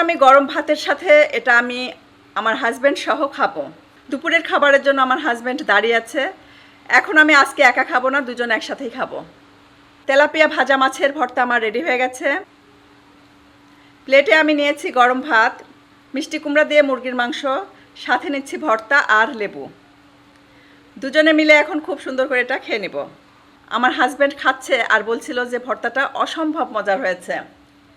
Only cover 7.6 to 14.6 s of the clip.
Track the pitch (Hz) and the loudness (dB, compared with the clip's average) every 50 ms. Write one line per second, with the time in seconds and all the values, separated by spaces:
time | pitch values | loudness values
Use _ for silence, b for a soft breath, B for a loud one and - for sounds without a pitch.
7.6 | 277 247 240 - 269 - - 254 247 262 262 285 269 240 240 233 240 233 220 214 | 4 4 4 2 -2 0 -2 0 0 0 -2 -2 -4 -4 -6 -6 -2 -2 -2 -4
8.6 | - - 277 - 277 226 - 254 - - - 135 151 - - _ _ _ _ _ | -4 -6 -10 -8 -10 -10 -8 -8 -8 -8 -8 -12 -14 -16 -20 _ _ _ _ _
9.6 | _ _ _ _ _ _ _ _ - - 269 277 294 294 302 320 311 294 302 311 | _ _ _ _ _ _ _ _ -4 0 2 4 4 2 4 2 2 2 2 0
10.6 | 277 269 277 269 262 262 262 - 285 277 277 302 277 240 - 285 247 247 240 233 | 0 2 2 2 2 0 0 0 -2 -2 -2 -2 -6 -4 -2 -2 -2 0 0 -2
11.6 | 220 220 202 240 320 349 254 240 254 254 254 - 330 277 - 381 403 _ _ _ | -2 -2 -4 -4 -2 -2 -2 -2 -2 -4 -4 -4 -4 -4 -4 -4 -6 _ _ _
12.6 | _ _ _ _ _ _ _ _ _ _ _ _ _ _ _ _ _ _ _ _ | _ _ _ _ _ _ _ _ _ _ _ _ _ _ _ _ _ _ _ _
13.6 | _ _ b b b b b _ - - 262 269 277 - 320 311 311 302 302 285 | _ _ b b b b b _ -4 2 4 4 4 6 4 4 4 2 2 0